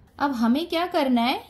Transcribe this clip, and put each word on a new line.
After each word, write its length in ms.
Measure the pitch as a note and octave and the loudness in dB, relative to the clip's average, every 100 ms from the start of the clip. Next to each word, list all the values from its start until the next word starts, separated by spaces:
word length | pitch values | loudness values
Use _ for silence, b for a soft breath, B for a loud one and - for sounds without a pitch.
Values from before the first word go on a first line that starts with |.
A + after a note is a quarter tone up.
| - - | -20 -4
अब 120 | C#4+ | -4
हमें 320 | A#3+ A3+ C4+ E4+ | 0 2 2 0
क्या 180 | E4 F4 | -2 -2
करना 340 | F4 C4+ A#3+ | 0 2 2
है, 200 | A#3+ F#4+ - | 2 -2 -2